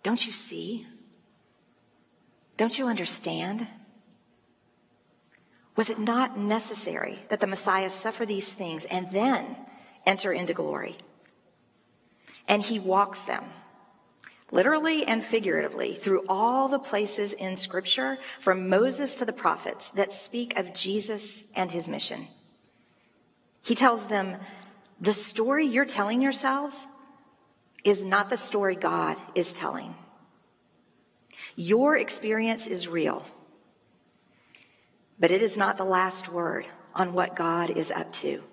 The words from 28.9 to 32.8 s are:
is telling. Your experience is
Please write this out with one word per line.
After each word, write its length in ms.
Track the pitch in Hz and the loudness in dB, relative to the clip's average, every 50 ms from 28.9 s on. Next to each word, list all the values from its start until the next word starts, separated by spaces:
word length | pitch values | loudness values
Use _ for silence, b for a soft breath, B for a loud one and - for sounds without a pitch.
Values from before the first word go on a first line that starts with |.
| 170 170 165 156 156 151 - - - | 0 0 0 0 -2 -6 -10 -4 -2
is 220 | 185 170 - - | 0 2 2 0
telling. 400 | - - - - - - - 170 - - - - - - _ _ _ _ _ _ _ _ _ _ _ _ _ _ _ _ _ _ _ _ B B B B B B | 0 -4 -6 -6 -6 -10 -12 -14 -16 -20 -20 -20 -20 -20 _ _ _ _ _ _ _ _ _ _ _ _ _ _ _ _ _ _ _ _ B B B B B B
Your 420 | - 170 170 208 240 262 294 311 | -8 2 4 4 6 6 6 4
experience 720 | - - - - - - 214 220 220 220 226 226 226 233 | 4 2 2 0 0 2 0 0 0 0 0 0 0 0
is 200 | 185 185 180 | -2 -2 -4